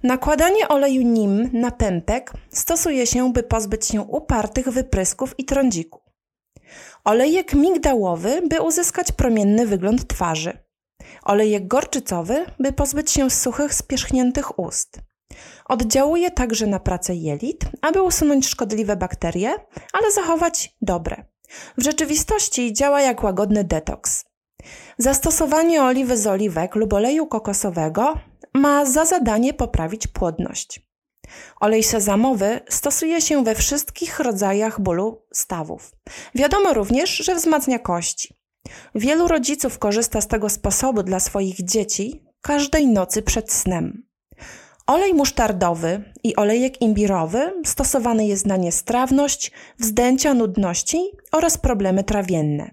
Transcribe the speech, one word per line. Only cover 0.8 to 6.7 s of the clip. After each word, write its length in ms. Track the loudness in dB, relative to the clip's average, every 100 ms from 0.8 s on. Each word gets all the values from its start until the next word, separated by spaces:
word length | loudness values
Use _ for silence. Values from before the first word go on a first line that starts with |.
| 4 2
nim 480 | 4 4 2 2 0
na 180 | 0 -2
pępek 640 | 0 0 0 -2 -4 -4 -18 -12
stosuje 580 | -8 -2 0 0 0 0
się, 260 | 2 2
by 100 | 0
pozbyć 420 | 0 -2 -2 -4 -2
się 160 | -2
upartych 680 | -2 -6 -2 0 0 -2 -2
wyprysków 680 | -2 0 0 0 -2 -6 -6
i 60 | -2
trądziku. 560 | 2 2 0 -6 -14 _ _ _ _ _ -20 _